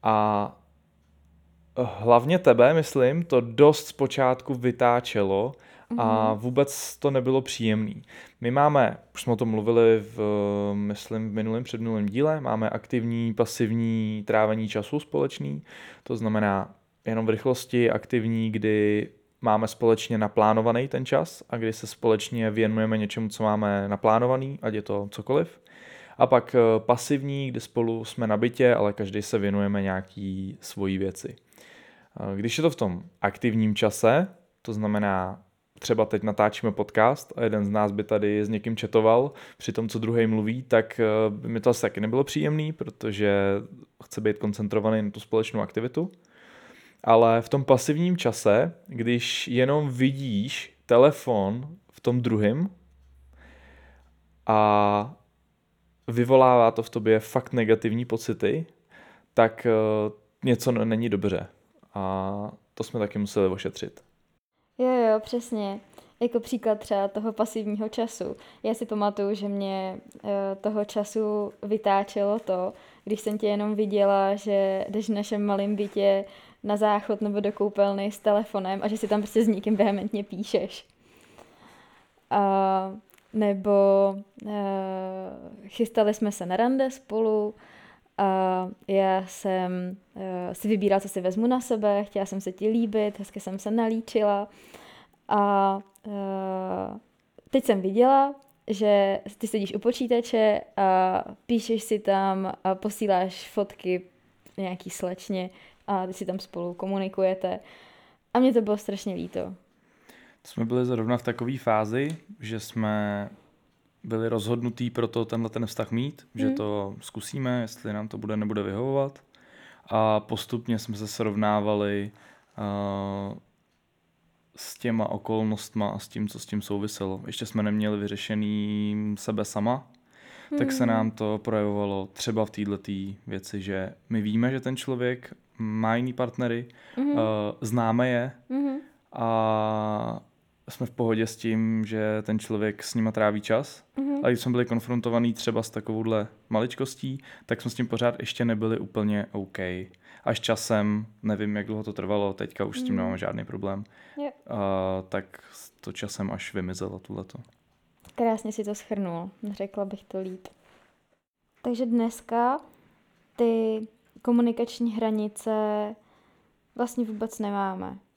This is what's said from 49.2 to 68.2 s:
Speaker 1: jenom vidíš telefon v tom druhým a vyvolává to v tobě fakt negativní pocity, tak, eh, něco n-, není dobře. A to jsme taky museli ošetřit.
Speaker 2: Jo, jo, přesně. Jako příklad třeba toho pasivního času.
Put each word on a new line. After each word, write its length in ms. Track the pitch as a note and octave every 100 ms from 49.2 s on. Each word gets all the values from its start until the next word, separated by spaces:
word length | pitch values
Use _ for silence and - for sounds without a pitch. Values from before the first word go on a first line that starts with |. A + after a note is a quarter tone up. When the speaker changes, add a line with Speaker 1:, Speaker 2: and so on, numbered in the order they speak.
| - - -
Speaker 1:
jenom 420 | A#2+ B2+ D3 D3
vidíš 880 | B2 C3 C3+ C3+ G#2 A#2 - - _ -
telefon 920 | A#2+ C#3 D3+ - A2+ G2 A2+ C#3+ E3+ _
v 100 | -
tom 200 | - B2
druhým 480 | A#2+ A2 G#2 C3 F#3+ - _ _ _ _ _ - - - - - - - _ _ _ _ -
a 680 | G#2+ G#2+ G#2 G#2 G#2 G#2+ E3 _ _ _ _ _ _ _ _ -
vyvolává 640 | A#2 A#2+ C3 B2+ B2 A#2
to 120 | A2+
v 60 | A2+
tobě 300 | - A2 A2
fakt 340 | A2 C3 A#2+
negativní 520 | B2+ A2 A2 A#2 A2+ B2
pocity, 600 | A2+ - A2+ G2+ C3+ E3 _ _ - - - _
tak, 320 | - A2+ A2+ A#2+
eh, 60 | A2 A2 G#2+ G#2+ - _ _
něco 280 | - A#2 -
n-, 140 | A#2+ A2+
není 240 | A2 A#2
dobře. 380 | G2+ G2 F#2 - _ _ _ _
A 580 | - F#2+ F#2+ F#2+ G2+ G#2 - _
to 100 | -
jsme 160 | A2+ A#2+
taky 200 | G#2 G#2+
museli 280 | G2+ - F#2+
ošetřit. 560 | F#2+ - - - - _ _ _ _ _ _ _ _
Speaker 2:
Jo, 100 | B3+ B3+
jo, 240 | A3+ G#3+
přesně. 600 | G#3+ A#3+ A#3 A3+ G3+ G3+ - - - _
Jako 200 | A#3+ A#3
příklad 400 | A#3 B3 A3+ G#3+
třeba 280 | - G3+ G3
toho 260 | G3 A3
pasivního 560 | G#3+ A3 A3+ G#3+ G#3 A3
času. 460 | A3 A3+ -